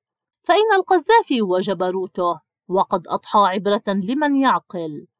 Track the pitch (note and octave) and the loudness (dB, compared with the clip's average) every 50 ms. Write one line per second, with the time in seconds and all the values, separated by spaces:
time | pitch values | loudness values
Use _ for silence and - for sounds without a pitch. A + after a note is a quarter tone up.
0 | _ _ _ _ _ _ _ _ - - F4 G#4 G#4+ A4 G#4 F#4+ F#4 - F#4+ F4 | _ _ _ _ _ _ _ _ -2 0 2 2 2 2 2 2 2 2 0 0
1 | D4 - A4 A4+ - - C#4+ A#3+ G#3+ F#3 F3+ F3+ F#3 F3+ F#3+ E3 F#3+ F3+ F3+ F#3+ | 2 4 2 2 2 2 -2 -2 0 0 0 0 -2 -2 -2 -2 -2 -2 -2 -4
2 | F#3 F3+ - F#3 F3+ F3 E3 D3+ - _ _ _ _ - F3+ G3 F3+ - G#3 F#3+ | -6 -6 -4 -2 -2 -2 -2 -4 -8 _ _ _ _ -4 -2 0 0 0 -2 -4
3 | D#3 - - G3+ - - - G#3+ G3+ F#3 F#3 F#3+ F3+ G3+ G3+ G3+ - G#3 G3 G3 | -4 -4 -8 -8 -6 0 2 2 2 2 2 -2 -2 -2 -2 -2 -2 -4 -4 -4
4 | F3+ F#3+ C4 D4+ D4+ C#4+ C#4 C4+ C4+ B3+ G3 E3+ - - - F3 E3 D#3 D3 C#3+ | -4 -4 -4 -2 0 0 0 2 2 2 0 0 -4 -6 -10 -8 -8 -8 -10 -12
5 | - - _ _ | -16 -20 _ _